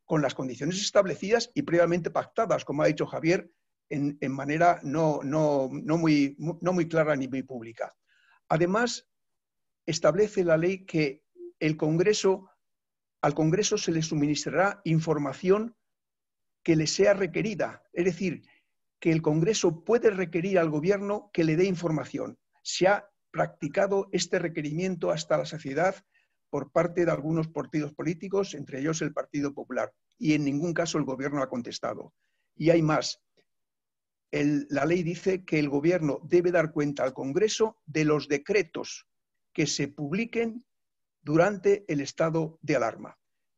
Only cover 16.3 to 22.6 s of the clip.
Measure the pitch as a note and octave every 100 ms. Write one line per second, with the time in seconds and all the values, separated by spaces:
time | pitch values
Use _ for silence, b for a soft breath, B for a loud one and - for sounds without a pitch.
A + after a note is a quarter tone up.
16.3 | _ _ _ - D#3+ D3+ - G#3 G3 F#3
17.3 | D#3+ G#3 F#3+ A#2+ - _ E3+ F#3 F3+ F#3+
18.3 | C3+ b b _ _ _ _ E3 D#3+ D#3+
19.3 | D#3 F3+ G#3+ F#3 D#3+ - A#3+ A#3+ F#3+ F3
20.3 | F3 F#3+ F#3 E3 D3+ E3+ G3+ G3+ G#3 -
21.3 | - D#3+ D#3 G3 E3 E3+ D#3 A#2+ B2+ A2+
22.3 | A#2+ _ _